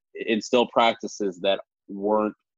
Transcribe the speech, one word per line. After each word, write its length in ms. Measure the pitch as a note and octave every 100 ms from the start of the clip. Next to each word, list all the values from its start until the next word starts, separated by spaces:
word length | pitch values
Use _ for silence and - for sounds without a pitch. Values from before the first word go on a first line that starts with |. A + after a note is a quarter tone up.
| _
instill 520 | - - A2 - B2 A#2
practices 760 | - A#2 A2 G#2 - G2+ F2
that 200 | G2 G2 - _ _
weren't, 460 | G2 G2+ G#2+ G#2+ - _